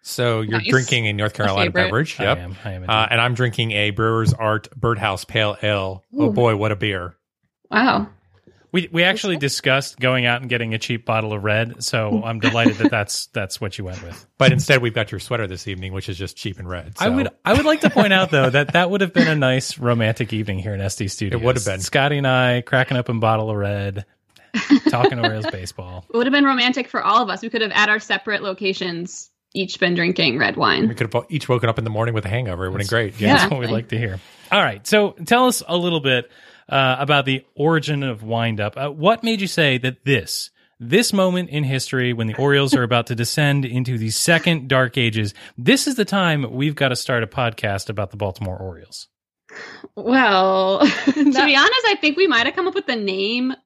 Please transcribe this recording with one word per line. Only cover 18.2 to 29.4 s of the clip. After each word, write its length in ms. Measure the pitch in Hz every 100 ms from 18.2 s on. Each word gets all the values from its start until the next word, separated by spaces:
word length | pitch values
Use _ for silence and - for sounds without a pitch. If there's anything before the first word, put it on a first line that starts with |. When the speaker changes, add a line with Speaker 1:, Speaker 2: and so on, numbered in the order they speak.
| 190
Speaker 3:
though, 180 | 147 131
that 240 | 135 143
that 160 | 175 180
would 120 | 196
have 120 | 190
been 140 | - 160
a 80 | 151
nice 420 | 131 131 - -
romantic 560 | 120 117 110 110 110
evening 240 | 110 107 92
here 160 | 95
in 80 | 98
S 140 | 98 -
D 120 | 98
Studios. 320 | - 101 117
Speaker 1:
It 60 | 117
would 100 | 123
have 100 | 101
been. 160 | 95
Speaker 3:
Scotty 360 | 92 147 139 143
and 80 | 135
I 360 | 127 127 123
cracking 360 | - 131 127 127
up 120 | 120
a 40 |
bottle 380 | 113 110 110 110
of 60 | 104
red, 480 | 101 101 101 98 - _ _ _ _ 220 - 285 -
talking 300 | 120 392 -
Orioles 260 | 349 - 320
baseball. 520 | - 92 - 90 90 -
Speaker 4:
It 60 | 233
would 80 | 247
have 80 |
been 120 | 285 277
romantic 420 | 262 247 254 247
for 160 | -
all 180 | 180 220
of 80 | 214
us. 140 | 190
We 80 | 226
could 100 | 226
have, 100 | 214 202
at 140 | 208
our 100 | 214
separate 420 | - 196 - 202
locations, 880 | 202 190 196 190 180 170 180 - - _